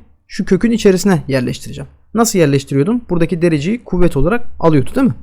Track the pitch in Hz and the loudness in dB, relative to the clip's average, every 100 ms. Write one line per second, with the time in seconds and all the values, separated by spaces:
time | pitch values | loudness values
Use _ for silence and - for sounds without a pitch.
0 | - _ _ - - 180 226 233 208 185 | -12 _ _ -6 -2 0 0 2 2 2
1 | 196 165 135 131 123 139 - - 143 _ | 2 0 0 -4 -4 -8 -12 -14 -16 _
2 | _ 214 226 190 143 139 - 139 160 240 | _ -2 0 2 2 0 0 -2 0 -2
3 | - 175 165 175 170 151 160 240 - 180 | -2 -2 0 0 0 0 -2 -6 -4 2
4 | 170 139 151 233 - - 165 151 117 254 | 2 2 0 0 -2 0 2 2 0 0
5 | 254 - | 0 -2